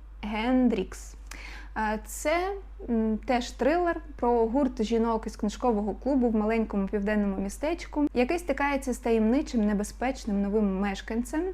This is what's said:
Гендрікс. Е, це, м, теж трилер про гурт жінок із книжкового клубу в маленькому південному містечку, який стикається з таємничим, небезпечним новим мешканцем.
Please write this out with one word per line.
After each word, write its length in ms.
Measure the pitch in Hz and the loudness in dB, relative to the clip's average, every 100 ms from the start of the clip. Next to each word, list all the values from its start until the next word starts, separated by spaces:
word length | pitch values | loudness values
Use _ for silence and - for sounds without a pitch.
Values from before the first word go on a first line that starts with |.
| - - | -18 -10
Гендрікс. 920 | 208 214 233 254 254 - 185 - - - - - - - - - | -6 -2 2 4 4 2 -2 -8 -14 -16 -14 -14 -14 -14 -10 -4
Е, 220 | 214 214 - | -2 -2 -6
це, 260 | - 294 330 370 403 - - - | -4 0 2 0 -4 -10 -10 -2
м, 300 | 233 220 214 - | 0 2 0 2
теж 260 | 247 240 | 0 0
трилер 500 | - 247 339 349 339 - - | 0 2 4 2 0 -6 -2
про 320 | 240 240 226 | 2 4 4
гурт 360 | 240 285 254 | 4 2 2
жінок 400 | 214 226 226 226 220 | 0 2 2 0 -2
із 80 | - | -4
книжкового 580 | 208 - 247 214 214 | -4 0 2 2 0
клубу 360 | 190 247 277 240 | -2 0 2 4
в 60 | 214 | 2
маленькому 520 | 214 226 220 208 190 | 2 2 0 0 0
південному 500 | 214 196 214 202 190 | 0 0 2 2 0
містечку, 640 | 196 - 294 339 - - 294 | -4 -4 -4 -4 -4 0 0
який 260 | 240 247 339 | 2 2 0
стикається 540 | - 269 285 277 269 | -2 -2 0 0 -2
з 40 | 240 | -2
таємничим, 680 | 240 226 214 262 302 240 208 | 2 4 4 2 2 0 2
небезпечним 760 | 208 208 - 247 254 - 202 | 2 -2 -4 -4 -4 -2 -2
новим 380 | 202 214 202 190 | 0 2 2 2
мешканцем. 640 | 202 196 - 226 247 311 359 | -2 -4 -4 -4 -2 -2 -4